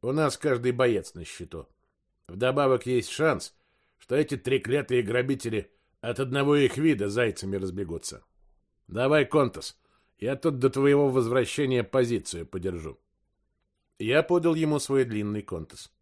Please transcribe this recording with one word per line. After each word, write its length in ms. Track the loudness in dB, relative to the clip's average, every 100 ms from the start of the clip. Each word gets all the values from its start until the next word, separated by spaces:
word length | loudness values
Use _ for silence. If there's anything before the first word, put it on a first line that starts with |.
у 120 | -2
нас 260 | 0 0 0
каждый 340 | 0 0 0
боец 420 | 2 2 2 -4
на 100 | -14
счету. 440 | -14 -14 -12 -12 -14 _ _ _ _ _ -16
Вдобавок 580 | -2 0 2 4 2 2
есть 240 | -2 -2
шанс, 440 | 0 0 0 -6 _ _ _ _ _
что 180 | _ 0
эти 200 | 0 -2
треклятые 680 | -2 -2 0 -2 2 0
грабители 680 | 2 -2 0 -2 -2 -4 -6 _ _ _
от 200 | -8 -4
одного 360 | -4 0 4 4
их 200 | 4 4
вида 300 | 2 2 0
зайцами 480 | 0 0 -2 -6 -4
разбегутся. 680 | -4 -6 -8 -8 -10 -14 _ _ _ _ _ _ _
Давай, 380 | -2 2 2 4
Контас, 520 | 2 2 -2 -14 -16 _ _ _ _
я 180 | -6 -2
тут 220 | -2 2
до 120 | 0
твоего 400 | 2 4 4 4
возвращения 760 | 2 2 0 0 -2 0 0
позицию 640 | 0 0 0 -2 -4 -10 -10
подержу». 520 | -6 -6 -6 -10 -16 _ _ _ _ _ _ _ _ _ _
Я 240 | 0 0
подал 320 | 2 2 2
ему 240 | 2 0 0
свой 260 | 0 0
длинный 380 | 2 -2 -4 -4
контас. 480 | -6 -10 -10 -16 -20 _